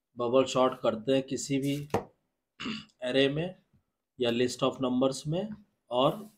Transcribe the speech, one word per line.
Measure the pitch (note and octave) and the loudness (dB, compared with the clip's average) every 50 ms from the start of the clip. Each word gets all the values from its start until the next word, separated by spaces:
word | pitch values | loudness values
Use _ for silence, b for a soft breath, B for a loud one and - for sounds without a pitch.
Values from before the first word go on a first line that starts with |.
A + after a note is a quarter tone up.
| _ _ _ | _ _ _
बबल | A#2+ A#2+ A#2+ A#2+ C3+ C3 | -4 -2 2 4 4 2
सॉर्ट | - - C3 B2+ B2+ B2+ - - | 4 2 2 2 2 2 0 0
करते | A#2+ G#2+ A2 - - C3+ | -2 -2 0 0 0 0
हैं | C3+ C3 | 0 0
किसी | - C3+ A2+ - - C#3 C3+ | -2 -6 -8 -4 -4 -2 -2
भी | C3+ C#3+ C#3 | 0 -2 -2
<clears throat> | D3 D3 - - - - - _ _ _ _ _ _ _ _ _ - - - G#2+ - - - _ _ B2+ B2 | -4 -4 -4 -4 -4 -4 -6 _ _ _ _ _ _ _ _ _ -12 -10 -10 -10 -10 -12 -18 _ _ -6 0
array | B2+ C3+ C#3 C#3 C#3+ | 2 4 4 4 2
में | D3+ E3+ F#3+ - - _ _ _ _ _ _ _ _ _ _ _ - | -2 -4 -6 -8 -14 _ _ _ _ _ _ _ _ _ _ _ -2
या | B2 A#2+ | 0 0
list | A#2 A#2+ B2 B2 - - C#3 | 2 2 0 0 0 0 0
of | B2+ B2 - C3 | 0 0 0 -2
numbers | B2+ B2+ B2+ C3 C3+ C3+ - - | -2 2 2 2 2 0 -2 -4
में, | D3+ D#3 F3+ G#3 A3 - - - _ _ _ _ - | -4 -4 -4 -4 -6 -10 -14 -18 _ _ _ _ -4
और | A#2+ B2 C3+ D3+ - - - - - | 0 2 2 2 2 -2 -8 -16 -20